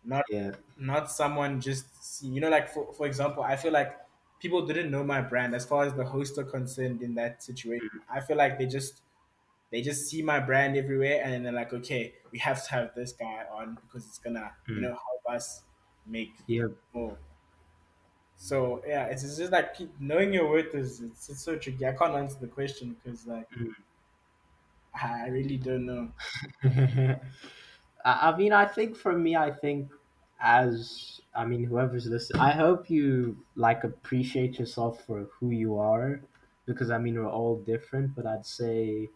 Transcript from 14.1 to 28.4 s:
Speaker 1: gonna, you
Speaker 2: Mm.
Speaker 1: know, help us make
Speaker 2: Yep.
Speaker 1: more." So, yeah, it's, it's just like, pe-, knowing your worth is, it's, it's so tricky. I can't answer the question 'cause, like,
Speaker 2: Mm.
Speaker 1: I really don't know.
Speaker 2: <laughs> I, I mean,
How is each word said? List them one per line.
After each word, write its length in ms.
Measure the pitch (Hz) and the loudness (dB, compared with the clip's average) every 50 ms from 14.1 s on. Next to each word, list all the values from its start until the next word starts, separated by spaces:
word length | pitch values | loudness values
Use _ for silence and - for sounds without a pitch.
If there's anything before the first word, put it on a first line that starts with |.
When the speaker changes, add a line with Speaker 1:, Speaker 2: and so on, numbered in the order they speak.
| - - | -20 -12
Speaker 1:
gonna, 360 | - 120 117 110 107 104 - - _ - 110 | -8 -6 -6 -6 -8 -10 -14 -14 _ -6 -4
you 80 | 104 | -2
Speaker 2:
Mm. 20 | 101 | -2
Speaker 1:
know, 80 | 123 120 | -4 -4
help 280 | 123 - - 127 127 _ 120 120 | -6 -8 -8 -8 -6 _ -4 -4
us 280 | 117 - - - - _ _ _ _ _ _ _ _ _ | -4 -6 -8 -12 -16 _ _ _ _ _ _ _ _ _
make 300 | 107 110 113 110 107 - - - | -10 -8 -8 -8 -8 -12 -18 -4
Speaker 2:
Yep. 300 | - 117 117 117 110 107 - _ _ - | -2 0 0 0 -2 -4 -10 _ _ -8
Speaker 1:
more." 260 | 120 117 110 101 73 71 - - _ _ _ _ _ _ _ _ _ _ _ _ _ _ _ _ _ _ _ _ | -8 -8 -8 -8 -14 -18 -20 -20 _ _ _ _ _ _ _ _ _ _ _ _ _ _ _ _ _ _ _ _
So, 480 | - - - 143 135 127 123 123 123 139 | -16 -6 -2 0 2 2 2 0 -4 -4
yeah, 200 | 147 147 143 127 | -2 -2 -2 0
it's, 180 | 113 139 131 139 | -2 -4 -6 -6
it's 140 | 143 147 | -8 -6
just 140 | 156 175 180 | -6 -2 2
like, 240 | 185 170 - - - | 2 2 2 2 -6
pe-, 140 | - 180 160 - 139 | -12 -14 -14 -10 -10
knowing 340 | 139 139 151 175 196 202 196 | -4 2 4 4 4 4 4
your 160 | 180 165 151 | 4 4 6
worth 240 | 151 160 156 151 - | 4 4 2 2 -4
is, 260 | 143 131 123 - 120 | -4 -4 -4 -6 -10
it's, 280 | 117 117 - - - - | -12 -14 -12 -14 -14 -14
it's 140 | 139 135 - | -12 -10 -6
so 140 | 165 160 | -4 -4
tricky. 280 | 156 - 139 127 127 131 | -4 -4 -8 -6 -2 -2
I 80 | 131 135 | -2 4
can't 200 | 131 170 160 147 | 4 4 4 4
answer 240 | 143 143 139 135 135 | 0 -2 -4 -6 -10
the 80 | 127 | -12
question 480 | 117 - 139 139 135 139 - 123 120 117 - _ | -10 -6 -6 -6 -6 -6 -8 -10 -10 -12 -10 _
'cause, 220 | 127 120 113 113 | -14 -14 -12 -10
like, 200 | 117 117 113 113 _ - | -10 -10 -10 -10 _ -8
Speaker 2:
Mm. 180 | 120 117 113 107 - - _ _ _ _ _ _ _ _ _ _ _ _ _ _ _ _ _ _ _ _ _ - | -8 -8 -8 -8 -14 -20 _ _ _ _ _ _ _ _ _ _ _ _ _ _ _ _ _ _ _ _ _ -8
Speaker 1:
I 340 | - 135 120 120 117 120 | -6 -4 -4 -4 -4 -4
really 300 | 127 127 131 139 139 139 | -2 -2 -2 -2 -2 -2
don't 280 | 127 127 127 131 127 123 | -4 -2 -2 -2 -2 -2
know. 280 | 123 123 120 120 117 - - - - - - | -4 -4 -6 -6 -8 -10 -12 -12 -10 -10 -10
Speaker 2:
<laughs> 220 | 139 139 - _ - | -10 -12 -10 _ 2
I, 560 | 131 117 131 135 127 117 135 131 131 131 - - - - - - - - - - - - - _ _ _ _ - | 4 6 6 4 4 4 4 2 2 2 0 -4 -16 -18 -18 -20 -20 -20 -20 -20 -20 -20 -20 _ _ _ _ 2
I 320 | 123 127 - 151 160 160 | 4 4 6 6 4 6
mean, 160 | 180 | 6